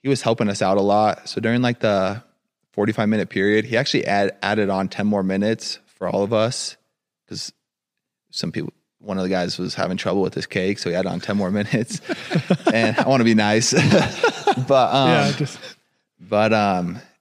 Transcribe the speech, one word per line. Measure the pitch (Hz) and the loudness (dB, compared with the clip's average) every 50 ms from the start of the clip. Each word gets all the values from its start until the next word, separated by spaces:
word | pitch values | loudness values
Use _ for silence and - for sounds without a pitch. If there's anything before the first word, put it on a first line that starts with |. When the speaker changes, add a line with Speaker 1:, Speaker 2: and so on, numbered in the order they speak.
| - | -2
Speaker 1:
he | 135 | -2
was | 139 127 - | -2 0 0
helping | 117 113 - 117 104 | 0 0 0 0 -2
us | 98 - 104 | -2 0 0
out | 95 98 101 | 0 2 2
a | 98 | 2
lot. | 101 101 104 107 104 - - - - | 2 4 4 4 2 0 -2 -6 -10
So | - - | -8 -4
during, | 113 113 117 123 127 | -2 0 0 0 0
like, | 120 120 - | 0 -2 0
the | - 110 101 98 95 95 101 117 - _ _ _ _ _ _ _ _ _ - | 0 0 2 2 0 -2 -4 -6 -12 _ _ _ _ _ _ _ _ _ -4
forty-five | 104 104 113 107 - 110 107 | -2 0 0 0 0 0 0
minute | 110 107 87 - | 2 0 -2 -2
period, | - 95 95 104 104 110 110 | -2 -2 0 2 2 2 0
he | 120 113 | 0 0
actually | 113 139 - - 123 - | -2 0 0 -2 -2 0
add-, | - 101 101 101 98 - - | 0 0 0 0 0 -2 -4
added | - 101 107 107 101 98 | -4 -2 0 0 0 0
on | 98 95 98 92 | 0 -2 -2 -4
ten | - - 101 104 | -4 -2 -2 0
more | 104 101 95 | 0 0 0
minutes | 95 95 98 104 110 113 - - - - - _ | 0 0 0 0 0 -2 -4 -6 -10 -12 -12 _
for | _ _ - 95 87 | _ _ -8 -6 -4
all | - 95 101 | -2 -2 -2
of | 104 117 | 0 0
us | 107 110 120 131 - - - - _ _ _ _ _ _ _ _ _ _ - | 0 0 0 -2 -6 -8 -10 -12 _ _ _ _ _ _ _ _ _ _ -16
'cause | 90 - - - - _ _ _ _ _ _ _ _ _ _ _ _ _ _ _ | -14 -12 -12 -14 -16 _ _ _ _ _ _ _ _ _ _ _ _ _ _ _
some | - - - 87 - | -12 -8 -8 -6 -6
people, | - 78 - - _ _ _ _ _ | -6 -8 -8 -10 _ _ _ _ _
one | - 104 95 95 | -10 -6 -4 -2
of | 92 | -2
the | 92 | 0
guys | 95 92 87 90 - - | 0 0 -2 -2 -4 -6
was | 90 92 - | -6 -6 -4
having | - - 90 92 | -4 -4 -2 -2
trouble | - - 92 90 101 92 | -4 -2 -2 0 0 0
with | 92 - | -2 -2
his | - - | -4 -8
cake, | - - 101 92 98 101 - | -4 -4 -2 -2 -2 -2 -2
so | - 87 | -4 -4
he | 85 | -2
added | 90 95 92 | -2 -2 -2
on | 87 90 | -4 -6
ten | - - 101 | -4 -4 -2
more | 101 98 90 | -2 0 0
minutes. | 101 104 104 - - 120 120 - 214 - - - 330 - - - - | 0 -2 -2 -2 -2 -2 -2 -4 -6 -10 -8 -8 -10 -8 -6 -2 -2
<laughs> | 160 - - 190 - - 370 - | -2 0 0 0 0 2 2 2
And | - 190 107 - - | 2 2 2 2 0
I | - - | 2 2
wanna | 135 127 117 | 4 4 4
be | 117 113 | 4 4
nice. | 107 104 104 107 110 - - - | 4 4 4 4 2 2 2 2
<laughs> | 170 156 110 - - - - - - - - - - - 415 359 - 127 | 4 4 6 6 4 4 2 -2 0 -2 -2 -2 0 0 0 0 0 2
But, | - 139 131 139 - - | 2 4 4 4 4 2
um, | 139 135 127 | 2 4 4
Speaker 2:
Yeah, | - 147 143 139 139 | 4 4 2 2 0
just | - 151 - - - - - - _ _ _ _ _ _ _ _ _ | -2 -4 -6 -6 -12 -18 -20 -20 _ _ _ _ _ _ _ _ _
Speaker 1:
but, | 87 92 104 104 107 110 110 | -8 -2 0 2 4 4 4
um, | 107 104 101 95 90 90 90 95 107 - - _ _ | 2 2 2 0 0 -2 -4 -6 -8 -12 -18 _ _